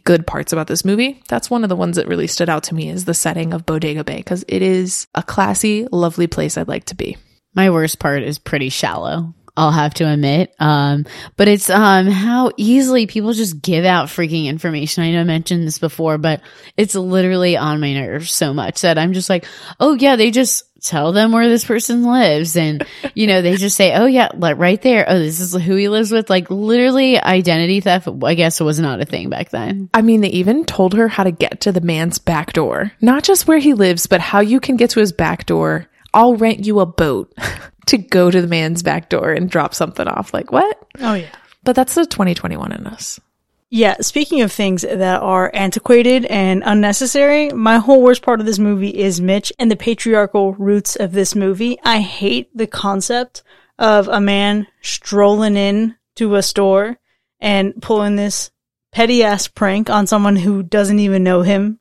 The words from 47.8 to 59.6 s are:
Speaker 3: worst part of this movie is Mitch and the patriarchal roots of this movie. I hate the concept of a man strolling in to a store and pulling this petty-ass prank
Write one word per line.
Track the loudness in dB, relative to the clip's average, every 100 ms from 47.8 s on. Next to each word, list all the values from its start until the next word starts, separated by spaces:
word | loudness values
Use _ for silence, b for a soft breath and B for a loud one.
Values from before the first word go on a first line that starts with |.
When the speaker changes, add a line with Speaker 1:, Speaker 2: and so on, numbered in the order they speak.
| 6 6
Speaker 3:
worst | 6 4
part | 2 0
of | 0
this | 0
movie | 0 0 -2 -2
is | -2 0
Mitch | 0 0 -2 -2
and | 0
the | 0
patriarchal | -2 -2 2 2 2 0 0
roots | 0 0 0 -2 -4
of | -2
this | -2 0
movie. | 0 0 0 -2 -2
I | 0 0
hate | -2 -4 -4 -4 -6 -6
the | -6
concept | -4 -4 -2 -2 -4 -6 -12 b b b -2
of | 2 4 2
a | 0
man | 0 2 0 -2 -4 _
strolling | -10 -10 -4 2 4 4 2 2
in | 0 0 -2 -4 _ -4
to | 0 0
a |
store | 0 0 2 2 0 -6 _ _ _ _
and | -2 0 -2 -4
pulling | -2 0 0 -2
this | -2 -6 -10 _ _ _ _
petty-ass | -2 2 4 2 0 -4
prank | -2